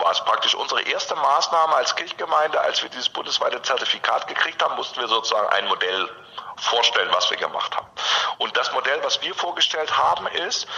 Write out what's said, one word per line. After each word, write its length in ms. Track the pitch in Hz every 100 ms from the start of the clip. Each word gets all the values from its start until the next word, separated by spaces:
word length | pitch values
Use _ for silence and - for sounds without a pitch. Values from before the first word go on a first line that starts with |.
was. 180 | 170 - -
Praktisch 280 | 110 -
unsere 280 | - 139 -
erste 320 | - 175 - 165
Maßnahme 580 | 139 147 156 165 160 143
als 200 | 123 -
Kirchgemeinde, 640 | 170 - 170 156 156 156
als 220 | - 127
wir 80 | -
dieses 180 | 127 123
bundesweite 540 | - 147 - - -
Zertifikat 640 | - 127 113 113 110 120 -
gekriegt 340 | - 160 -
haben, 120 | 156 127
mussten 240 | - 131
wir 80 | 120
sozusagen 400 | 113 - 110 104
ein 180 | 98 98
Modell 440 | 95 92 95 90 - - - - -
vorstellen, 500 | - 117 117 - 185
was 160 | 92 -
wir 60 | -
gemacht 400 | 80 - - -
haben. 100 | - - - - - -
Und 180 | 113 113
das 160 | 131
Modell, 260 | 131 127 147
was 180 | 139 -
wir 140 | 156
vorgestellt 640 | 190 180 156 156 165 156 139
haben, 280 | 143 175 185
ist, 380 | - 180 180 -